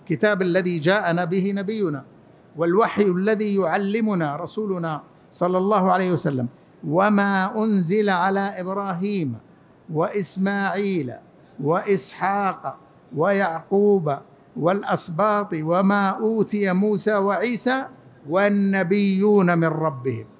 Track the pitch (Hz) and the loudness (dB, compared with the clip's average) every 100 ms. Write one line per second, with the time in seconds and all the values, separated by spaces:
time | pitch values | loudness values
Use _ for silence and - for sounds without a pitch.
0 | - 160 214 202 185 175 180 170 151 202 | -4 0 0 0 0 0 0 -2 0 0
1 | 180 170 175 190 190 202 196 220 190 143 | 0 -2 0 -2 -2 -2 -4 -2 -2 -4
2 | 131 - - - - 156 170 180 220 - | -10 -20 -20 -20 -20 -4 0 2 2 2
3 | 202 180 196 220 214 196 175 180 202 214 | 2 2 0 0 0 0 0 0 -2 0
4 | 220 190 156 147 170 - 214 185 165 147 | 0 0 -2 -4 -8 -6 -4 -4 -4 -6
5 | - - - - 175 180 190 208 185 180 | -10 -20 -20 -4 0 2 2 2 4 2
6 | 185 175 165 135 123 - - - 151 156 | 2 0 0 -2 -4 -8 -20 -12 -2 2
7 | 202 202 202 196 190 220 220 202 165 208 | 4 4 2 0 -2 -2 0 0 2 2
8 | 208 185 185 196 196 196 180 196 196 175 | 2 2 2 0 -2 -6 -6 -6 -4 -4
9 | 196 202 151 113 - - - - - 151 | -4 -2 -4 -6 -14 -20 -20 -20 -8 -2
10 | 185 208 190 - 190 202 196 180 202 185 | -2 -2 -6 -4 -2 -2 -2 -2 -2 -2
11 | 127 113 - - - - 143 175 202 196 | -4 -10 -20 -20 -20 -6 -2 -2 2 -2
12 | - - 185 202 196 180 143 131 - - | -2 -4 -2 -2 -2 -4 -10 -14 -20 -20
13 | - 151 175 196 190 165 - 196 208 202 | -12 -2 0 2 0 -4 -2 2 4 4
14 | 151 143 - - _ - 156 196 202 185 | 2 -4 -8 -20 _ -2 0 0 -2 -4
15 | - 160 208 208 202 165 156 175 196 202 | -4 -2 0 0 -2 -4 0 2 4 2
16 | 196 196 220 226 208 208 196 180 208 208 | 0 0 -2 0 0 0 0 2 2 0
17 | - 214 196 190 220 240 247 262 262 - | 0 0 0 0 -2 -2 -2 -2 -4 -14
18 | - - 139 175 202 202 196 196 180 202 | -20 -20 -2 2 2 2 2 2 2 2
19 | 202 190 208 208 180 170 165 156 156 135 | 2 2 4 6 4 4 2 0 -2 -2
20 | 127 113 - | -6 -6 -10